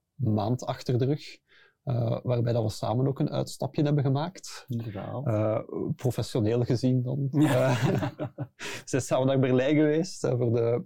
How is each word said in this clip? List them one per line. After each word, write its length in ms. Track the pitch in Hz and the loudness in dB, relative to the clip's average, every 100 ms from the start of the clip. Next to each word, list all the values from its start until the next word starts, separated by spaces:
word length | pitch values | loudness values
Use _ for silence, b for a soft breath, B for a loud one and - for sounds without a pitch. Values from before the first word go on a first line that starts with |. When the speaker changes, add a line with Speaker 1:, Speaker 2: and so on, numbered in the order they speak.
| _ - | _ -4
Speaker 1:
maand 500 | 113 107 104 127 - | 0 0 0 -2 -4
achter 320 | 131 - 123 | -6 -2 0
de 80 | 127 | 2
rug. 320 | 151 - - _ b b b | -2 -6 -20 _ b b b
Eh, 360 | - 120 117 120 | -4 -2 0 -2
waarbij 300 | 120 120 120 | -2 0 0
dat 100 | 117 | 0
we 60 | 110 | -2
samen 380 | - 110 113 135 | -4 -2 0 0
ook 120 | 135 | 0
een 100 | 151 | -2
uitstapje 540 | 131 131 - 135 - | -2 -6 -4 -6 0
hebben 200 | 147 147 | 0 2
gemaakt. 640 | 135 135 175 - - - - | 2 0 -2 -8 -16 -16 -8
Speaker 2:
Inderdaad. 600 | 117 113 135 - 110 139 | -8 -6 -8 -8 -6 -2
Speaker 1:
Eh, 320 | 107 107 113 - - - - | 0 0 -2 -4 -6 -4 -2
professioneel 680 | 127 123 113 131 104 120 | -2 -2 -2 0 2 2
gezien 380 | 120 123 127 127 | 2 0 2 0
dan. 240 | 123 139 139 | 0 -2 -2
Speaker 2:
Ja. 380 | 135 151 127 131 | 2 4 4 2
Speaker 1:
Eh, 320 | 123 143 190 | 2 2 0
<laughs> 80 | 143 - - - 139 - | -2 -6 -10 -10 -12 -12
we 260 | - - - | -12 -12 -4
zijn 160 | 135 | -2
samen 260 | - 143 131 | 0 2 2
naar 120 | 135 | 4
Berlijn 360 | 131 127 131 151 | 4 4 4 6
geweest, 480 | 151 156 180 - | 6 4 0 -2
eh, 140 | 131 123 | -2 0
voor 140 | 120 | 2
de, 320 | 117 117 120 | 2 2 0